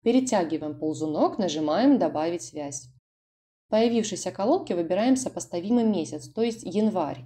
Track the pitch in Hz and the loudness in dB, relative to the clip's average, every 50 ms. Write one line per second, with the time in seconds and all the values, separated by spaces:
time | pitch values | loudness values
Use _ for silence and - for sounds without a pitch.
0 | _ 226 233 262 254 - 226 196 175 151 160 151 156 151 151 131 156 156 156 131 | _ 4 4 4 2 4 2 2 2 0 -2 -4 -4 -6 -6 -4 -4 -4 -2 -2
1 | 156 156 151 175 269 359 359 - 202 170 147 156 156 151 156 190 240 285 277 214 | -4 -4 0 0 0 0 2 0 -2 -2 0 -2 0 0 2 4 4 4 4 4
2 | 180 156 147 151 156 170 175 170 - - - 151 147 139 - - - - _ _ | 2 0 0 -2 -2 -2 -4 -6 -8 -12 -10 -10 -10 -8 -10 -12 -14 -16 _ _
3 | _ _ _ _ _ _ _ _ _ _ _ _ _ _ - 220 226 240 233 233 | _ _ _ _ _ _ _ _ _ _ _ _ _ _ 2 2 4 4 2 2
4 | 220 - 185 165 - 185 175 - 196 233 320 370 - - 196 175 170 165 180 196 | 0 0 -4 -6 -6 -8 -4 -2 2 2 2 2 0 -2 -2 -2 0 0 0 2
5 | 226 254 262 254 - 220 - 175 - - - 175 170 208 247 240 226 220 208 175 | 4 4 2 2 0 -6 -6 -8 -10 -6 -6 -6 -2 2 2 4 4 2 2 0
6 | 156 135 151 151 127 - - 220 226 240 226 - - 185 170 208 220 214 180 185 | -2 -4 -8 -10 -12 -10 -4 -2 -2 -2 -2 -6 -10 -4 0 2 2 2 2 0
7 | 160 139 - - - | -2 -4 -6 -10 -10